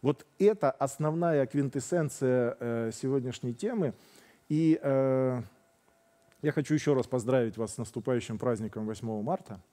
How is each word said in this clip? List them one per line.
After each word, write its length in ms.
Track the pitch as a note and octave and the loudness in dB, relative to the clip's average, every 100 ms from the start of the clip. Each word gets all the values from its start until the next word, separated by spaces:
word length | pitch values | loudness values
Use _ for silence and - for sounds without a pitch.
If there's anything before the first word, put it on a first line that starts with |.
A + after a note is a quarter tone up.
Вот 240 | C3 C#3+ - _ | 0 -2 -6 _
это 320 | G3 G#3+ C#3 | 2 4 0
основная 720 | - C#3+ - D#3 D#3+ E3+ D3+ C3 | 2 -4 0 -2 0 2 2 2
квинтэссенция, 1080 | C#3+ C#3 C#3 C3 F3 D3+ - C3 B2+ A#2+ - | 0 -2 -2 -2 0 0 0 2 2 2 -2
э, 300 | A#2+ A#2 A2+ | -4 -2 -2
сегодняшней 580 | A2+ C3 C#3 B2+ A#2+ B2+ | -4 -2 -2 -2 -6 -6
темы. 420 | A#2 G#3 A#3+ D#3 - - - - _ _ | -4 -4 0 -2 -2 -16 -20 -20 _ _
И, 300 | D3+ D#3+ D#3+ | 2 4 4
э, 640 | C#3+ C3+ C3+ C3 C3 B2+ F#2+ _ _ _ _ _ _ _ _ _ | 4 2 4 2 2 0 -6 _ _ _ _ _ _ _ _ _
я 100 | D3 | -2
хочу 220 | D3 C#3 | -2 0
ещё 200 | D3+ C#3+ | 0 2
раз 140 | C3+ A#2 | 2 2
поздравить 480 | B2+ A2+ C3 A#2 G#2+ | -2 2 2 2 -2
вас 180 | A2 | -6
с 40 | - | -6
наступающим 600 | A2+ - A2 B2 - A2 | -8 -6 0 -2 -2 -4
праздником 480 | B2 A2+ G#2+ G#2+ G#2+ | -2 -2 -4 -6 -6
восьмого 360 | G#2+ A2+ G#2+ | -6 -6 -4
марта 380 | A2 F#3 - G2 - | -4 -6 -6 -18 -16